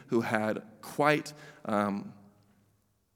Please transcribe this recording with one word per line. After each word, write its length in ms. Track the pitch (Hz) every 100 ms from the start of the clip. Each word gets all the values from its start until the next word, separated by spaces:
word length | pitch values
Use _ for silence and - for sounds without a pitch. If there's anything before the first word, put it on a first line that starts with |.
| -
who 140 | 117
had 420 | - 110 110 104 - -
quite, 520 | - - 147 147 - - - - -
um, 480 | 104 104 101 98 - - _ _ _ _ _ _ _ _